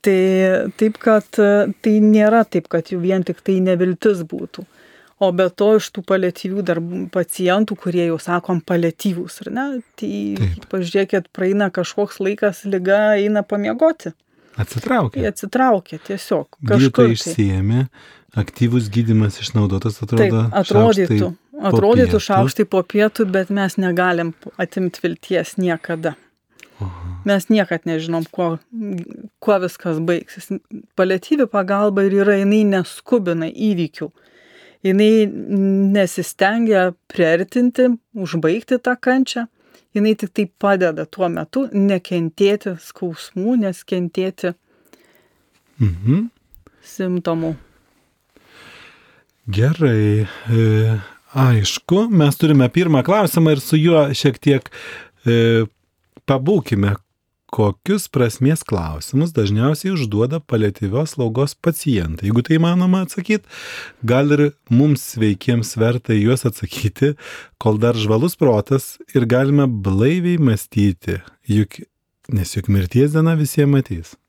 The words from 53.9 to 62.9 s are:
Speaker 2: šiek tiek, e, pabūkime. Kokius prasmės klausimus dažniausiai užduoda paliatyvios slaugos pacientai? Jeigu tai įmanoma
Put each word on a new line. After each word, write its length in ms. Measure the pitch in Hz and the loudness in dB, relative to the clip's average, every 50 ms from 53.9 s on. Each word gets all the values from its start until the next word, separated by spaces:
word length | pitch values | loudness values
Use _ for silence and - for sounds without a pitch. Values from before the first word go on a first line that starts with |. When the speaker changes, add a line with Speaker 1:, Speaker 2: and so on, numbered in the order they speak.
| 170 156 147 135 | 4 4 4 2
Speaker 2:
šiek 300 | 135 - - 143 123 - | 0 0 0 0 0 2
tiek, 300 | - 147 139 131 - - - - - - - - - - _ _ | 2 2 2 2 0 -6 -20 -18 -18 -18 -18 -18 -20 -20 _ _
e, 440 | _ 120 117 117 113 117 117 113 113 107 _ _ _ _ _ _ _ _ _ - _ | _ 0 2 4 4 4 4 2 0 -2 _ _ _ _ _ _ _ _ _ -16 _
pabūkime. 720 | - 139 131 131 165 214 180 123 - 117 101 101 101 101 - _ _ _ _ _ _ _ _ _ | -2 -2 0 2 2 0 0 0 0 0 0 0 0 -2 -4 _ _ _ _ _ _ _ _ _
Kokius 640 | _ - - 107 101 95 _ _ - 202 208 - - | _ -2 0 0 0 0 _ _ -2 -2 -2 -2 -4
prasmės 480 | - 127 123 117 - - 127 135 160 160 | 0 0 0 0 0 0 2 2 2 0
klausimus 720 | - - 107 90 82 78 78 76 - - - 131 160 170 | -2 -4 -4 -4 -4 -6 -8 -10 -10 -4 -2 -2 -2 0
dažniausiai 600 | 160 127 107 98 104 107 120 139 156 147 - 190 190 | 0 -2 0 0 0 0 2 0 0 -2 -4 -4 -2
užduoda 460 | 165 131 107 104 104 113 127 151 165 - | -2 -4 -2 -2 -2 -2 -2 -2 -8 -6
paliatyvios 720 | - 123 110 110 101 98 - 104 98 101 131 160 156 - | -4 -2 0 0 -2 -2 -4 -6 -4 -2 -4 -4 -4 -4
slaugos 380 | - 123 113 110 123 139 143 - | -4 -4 -4 -2 -2 -4 -4 -4
pacientai? 720 | _ - 170 160 - - 151 123 98 85 80 80 80 98 | _ -4 -4 -4 -2 -2 -2 -2 0 -2 -4 -6 -4 -2
Jeigu 160 | 101 113 120 123 | 0 0 0 2
tai 140 | - 160 | 2 2
įmanoma 480 | 160 165 170 175 180 180 185 | 2 2 2 2 2 2 2